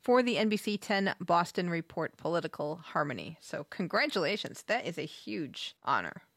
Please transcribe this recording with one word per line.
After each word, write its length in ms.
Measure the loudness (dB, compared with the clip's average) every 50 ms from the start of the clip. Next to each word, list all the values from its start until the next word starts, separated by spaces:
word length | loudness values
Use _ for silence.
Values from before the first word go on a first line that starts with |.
for 220 | 6 6 6 6 6
the 160 | 6 4 4
N 100 | 4 4
B 80 | 2
C 180 | 2 2 0 -2
ten 380 | -2 0 0 0 2 2 0 0 -2
Boston 480 | 2 4 4 4 4 2 0 -2 0 0
Report 480 | 0 -2 -4 _ -4 -4 -4 -4 -6
Political 640 | -4 -2 0 0 0 0 -2 -6 -4 -4 -4 -4 -8 -10
Harmony. 540 | -4 0 0 0 0 -2 -6 -8 -10 -12 -14
So 280 | -12 -8 -8 -8 -8 _
congratulations. 960 | -4 -4 -4 0 2 2 2 2 2 0 2 2 0 -2 -4 -8 -10 -12 -2
That 200 | -2 -2 0 0
is 100 | -4 -6
a 60 | -4 -6
huge 720 | -8 -8 -12 -10 -6 -6 -6 -6 -6 -8 -10 -10 -10 -12 _ -2
honor. 400 | 0 0 0 0 -2 -8 -10 -20 _ _